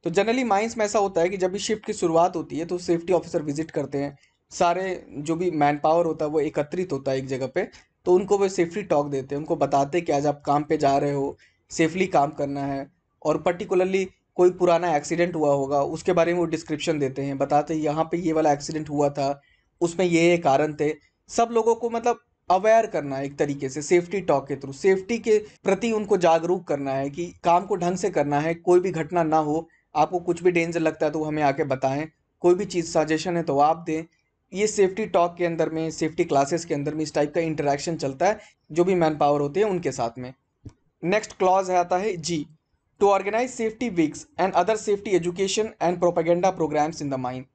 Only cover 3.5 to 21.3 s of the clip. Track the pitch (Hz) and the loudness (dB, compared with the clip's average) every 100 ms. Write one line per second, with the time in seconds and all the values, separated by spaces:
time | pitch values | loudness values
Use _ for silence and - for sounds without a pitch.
3.5 | 143 160 160 135 143 143 139 _ _ _ | -6 -6 -6 -4 -6 -6 -10 _ _ _
4.5 | - 175 175 190 180 - 113 147 165 185 | 0 0 0 -4 -6 -10 -10 -4 -2 -2
5.5 | 156 143 147 156 165 165 156 151 156 147 | 2 2 2 2 2 2 -2 -2 0 -2
6.5 | 151 143 180 180 135 139 135 131 131 127 | -2 -4 -6 -4 -4 -2 -4 -4 -6 -4
7.5 | 180 220 - _ _ - 180 196 202 196 | -4 -6 -10 _ _ 2 2 4 2 2
8.5 | 190 170 202 202 151 147 135 135 143 156 | 0 -2 -2 0 0 0 -4 -6 -8 -4
9.5 | 160 139 139 143 175 170 143 147 143 - | -2 2 2 2 -2 0 0 0 -2 -2
10.5 | 147 147 156 139 139 143 143 139 - _ | -2 0 0 2 2 0 -2 -4 -8 _
11.5 | _ _ - 160 180 185 160 143 156 143 | _ _ -2 0 0 0 2 0 -2 -6
12.5 | 139 139 139 139 _ _ _ 156 156 180 | -4 -4 -6 -10 _ _ _ -2 0 0
13.5 | 175 190 185 185 196 185 _ _ - 180 | -4 0 0 2 0 -4 _ _ 4 4
14.5 | 185 180 165 175 147 143 165 175 175 147 | 4 4 4 2 0 0 0 0 2 2
15.5 | 139 135 143 139 160 - 170 165 175 165 | 2 2 0 0 -2 0 2 2 2 -2
16.5 | 160 - 151 170 151 135 131 139 139 139 | -4 -6 -4 -2 0 -2 -2 -6 -4 0
17.5 | 147 151 160 151 147 160 175 165 156 156 | 0 0 -2 -2 -2 -2 -2 0 2 2
18.5 | 143 147 156 151 147 143 143 139 143 _ | 0 -4 -8 -6 0 0 0 -4 -4 _
19.5 | _ _ _ 170 170 180 165 170 170 170 | _ _ _ -4 0 2 4 4 4 4
20.5 | 135 156 147 151 151 _ _ _ | 2 2 -2 -4 -4 _ _ _